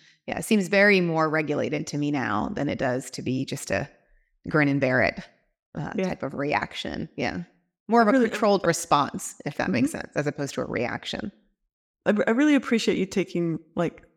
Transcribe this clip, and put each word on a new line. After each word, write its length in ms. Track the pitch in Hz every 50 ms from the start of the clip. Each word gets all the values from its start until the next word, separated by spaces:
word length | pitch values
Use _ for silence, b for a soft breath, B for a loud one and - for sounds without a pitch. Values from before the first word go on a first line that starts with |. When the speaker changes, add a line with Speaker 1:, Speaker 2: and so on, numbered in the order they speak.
| b b b b b
Speaker 1:
yeah, 120 | - - -
it 60 | 156
seems 240 | - 220 208 185 165
very 320 | 202 196 202 208 202 185
more 280 | 180 170 160 160 156 156
regulated 560 | 147 156 156 147 147 139 117 117 151 147 156 -
to 100 | - 147
me 120 | 147 147
now 400 | 147 139 120 113 104 107 113 - -
than 140 | - 143 143
it 100 | - -
does 320 | - 131 123 131 135 -
to 100 | - -
be 220 | - - 127 127 135
just 260 | - 139 135 - -
a 180 | 98 98 135 - - _ _ _ _ _ _ _ _ _ - -
grin 200 | - 156 147 143
and 120 | 139 143
bear 220 | 131 127 127 127
it, 160 | 104 82 - - - - _ _ _ _ _ _ _ _ - 160
uh, 140 | 147 - -
Speaker 2:
Yeah. 140 | - 185 185
Speaker 1:
type 140 | 160 -
of 120 | - 135 -
reaction. 760 | 131 143 147 143 104 - - - - - - 73 - - - -
Yeah. 260 | - 139 104 - 180 170 - _ _ _ _ _ _ _ -
More 140 | 220 233
of 60 | 226 208
a 40 |
Speaker 2:
Really, 160 | 269 262 233 214
Speaker 1:
controlled 380 | - - 233 208 202 190 -
response, 680 | 170 165 - - - 160 143 139 - - 185 - - - - -
if 120 | 143 -
that 140 | - - -
makes 200 | 165 120 127 285
Speaker 2:
Mm-hmm. 80 | - -
Speaker 1:
sense, 140 | - - -
as 100 | - 143
opposed 280 | 147 139 - 143 135 -
to 80 | -
a 40 | 131
reaction. 640 | - - - 120 113 113 113 - - - - - 202 - _ _ _ _ _ _ _ _ _ _ _ _ _ -
Speaker 2:
I, 60 | 180 208 208 -
I 40 | -
really 240 | 226 247 294 302 294
appreciate 440 | 269 - - 240 220 - 220 180 -
you 80 | 190
taking, 520 | 185 - 202 175 - - 175 170 165 160 151 - _ -
like, 260 | 170 170 156 - - - _ _